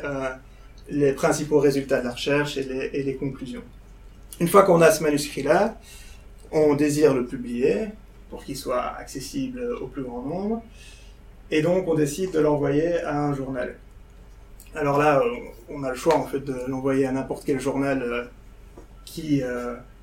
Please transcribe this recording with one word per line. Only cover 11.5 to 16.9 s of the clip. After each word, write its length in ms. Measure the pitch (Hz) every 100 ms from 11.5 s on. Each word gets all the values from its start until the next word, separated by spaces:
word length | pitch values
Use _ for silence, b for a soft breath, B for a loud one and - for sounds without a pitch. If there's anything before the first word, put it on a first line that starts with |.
et 120 | 160
donc 260 | 160 185 165
on 60 |
décide 360 | 151 147 - 185
de 80 | 156
l'envoyer 640 | 151 147 143 143 165 170
à 200 | 156 147
un 140 | 147
journal. 420 | 139 131 131 - - - - - - - - - - -
Alors 240 | 156 147 143
là, 200 | 151 139
euh, 100 | 120 120 - - -
on 140 | 143
a 80 | 135
le 60 | 127
choix 200 | 165 151
en 100 | -
fait 140 | 139
de 140 | 135 127 127
l'envoyer 380 | 131 135